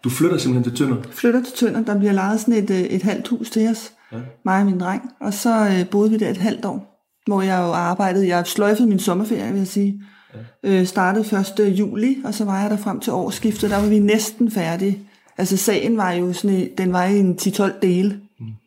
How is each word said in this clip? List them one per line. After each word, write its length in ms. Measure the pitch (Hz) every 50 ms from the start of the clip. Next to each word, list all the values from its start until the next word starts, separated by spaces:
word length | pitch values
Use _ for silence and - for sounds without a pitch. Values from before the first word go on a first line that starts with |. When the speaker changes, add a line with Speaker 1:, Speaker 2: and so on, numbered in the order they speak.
| -
Speaker 1:
Du 60 | 123
flytter 280 | 123 - 156 175 185 147
simpelthen 380 | 123 131 127 127 120 117 120
til 100 | - 147
Tønder? 160 | 131 127 113 110 -
Speaker 2:
Flytter 320 | - - - 240 233 254 247
til 100 | - -
Tønder. 280 | - 240 220 170 214 220
Der 140 | 214 208 202
bliver 160 | 196 208 196
lejet 260 | 190 190 196 214 226
sådan 140 | 214 - 233
et, 160 | 220 196 208
øh, 80 | 196 185
et 220 | 180 - - 190 175
halvt 240 | 208 190 - 240 -
hus 220 | 247 226 226 -
til 180 | - 220 220 226
os, 240 | 233 220 - - - _ _ _
ja. 60 | - 113 123 127 - _ _
Mig 140 | 202 190 190
og 60 | 202
min 140 | 202 190 180
dreng. 320 | 180 175 190 - - 254 - _
Og 120 | - 208 196
så, 340 | 202 - 247 226 220 214 208
øh, 200 | 196 185 180 185
boede 220 | - 202 208 214
vi 60 | 220 214
der 120 | 214 165
et 80 | - 185
halvt 280 | 180 220 - - -
år, 380 | 196 - - - - _ _ _ _ _ _ _ -
hvor 140 | 202 196
jeg 160 | 190 190 190 185
jo 140 | 175 170 170
arbejdede. 540 | 175 175 170 185 190 208 190 180 196 196 180
Jeg 200 | 175 175 175 175
sløjfede 400 | - - 208 202 214 208 254 226
min 100 | 202 185
sommerferie, 500 | - - 175 180 214 - 233 - 202 -
vil 60 | 190 196
jeg 100 | 196 185
sige. 340 | - 202 202 202 202 202 202 - - - _ _ - 107 113 120 _ _ -
Ja. 160 | 196 196 190
Øh, 60 | 180 180
startede 360 | - 208 190 180 190 214 220
første 460 | 214 220 196 196 196 - - 214 202
juli, 480 | 190 185 208 190 - 202 214 254 269 262 269
og 80 | 240 208
så 120 | - 220
var 160 | 202 190 190
jeg 80 | 202 208
der 80 | 214 202
frem 220 | 208 208 185 -
til 140 | - - 175
årsskiftet. 560 | 180 180 - 202 - - 220 208 - - 202
Der 60 | 214 202
var 60 | 202 208
vi 120 | 214 214
næsten 520 | 202 202 214 220 214 - - - 240 226
færdige. 480 | 220 202 170 160 170 175 190 196 196 202 - - _ _ _ _ _ -
Altså, 200 | 190 180 196 190
sagen 400 | - - - 180 - - 233 220
var 140 | 202 185
jo 220 | 175 175 180 180 180
sådan 240 | 180 - 208 196 185
en, 100 | 185 - - -
den 160 | 190 185 180
var 100 | 180 180
i 120 | 185 202 202
en 180 | 196 185 175 175
ti 140 | - 196
tolv 220 | 185 - 202 190 190 -
dele. 380 | - 185 180 180 190 208 196 - - - _ _
Mm. 60 | 117 110 110 107 _